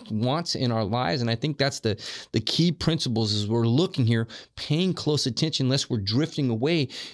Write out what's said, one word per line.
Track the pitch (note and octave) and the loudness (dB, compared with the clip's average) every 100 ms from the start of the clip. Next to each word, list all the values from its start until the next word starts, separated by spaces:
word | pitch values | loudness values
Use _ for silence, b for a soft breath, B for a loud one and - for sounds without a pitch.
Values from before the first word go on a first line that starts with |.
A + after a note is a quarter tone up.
<laughs> | - | -6
wants | G#2+ A#2+ D3 E3 - | -2 0 0 -2 -2
in | B2 | 0
our | A2+ | 0
lives. | G2+ A#2+ B2+ D3+ | 0 0 0 0
And | A#2 | 0
I | A2+ | 0
think | D3 D3 | -2 0
that's | C#3 - | -2 0
the, | A2+ G2+ B B B | -2 -2 B B B
the | - | -2
key | A2 - E3+ | 0 2 2
principles | E3 - D#3+ C3+ A2+ A2 | 2 0 0 0 0 0
as | G#2 G#2 | 0 0
we're | A#2 A#2 | 2 4
looking | A#2+ F3+ - A#2 | 4 2 2 2
here, | A#2 A2+ B B - | 2 0 B B -10
paying | - D3 F#3 | -2 0 0
close | E3 - D3 - | 0 0 0 0
attention, | A2+ D#3+ - C3 | -2 -2 0 0
lest | C3+ - | 0 0
we're | B2 | -4
drifting | G2 A2 D#3+ - C3+ | 0 0 0 0 0
away. | A2+ C3+ E3+ B2+ B B | 0 2 2 0 B B